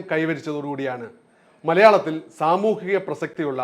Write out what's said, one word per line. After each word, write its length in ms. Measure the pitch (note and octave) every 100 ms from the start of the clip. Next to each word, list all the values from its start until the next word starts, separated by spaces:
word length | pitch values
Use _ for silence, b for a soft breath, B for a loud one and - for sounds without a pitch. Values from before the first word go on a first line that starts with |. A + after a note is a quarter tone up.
| -
കൈവരിച്ചതോടുകൂടിയാണ് 960 | D#3+ D#3+ D3+ C#3 D3 C#3+ C#3 C3+ B2 A2+ - _ b b b D#3
മലയാളത്തിൽ 460 | E3+ G#3+ G3+ D#3+ D#3+ - -
സാമൂഹിക 580 | D#3 F#3 G#3+ G3+ F3+ G3 F#3
പ്രസക്തിയുള്ള 540 | D3+ D#3+ - D3+ B2+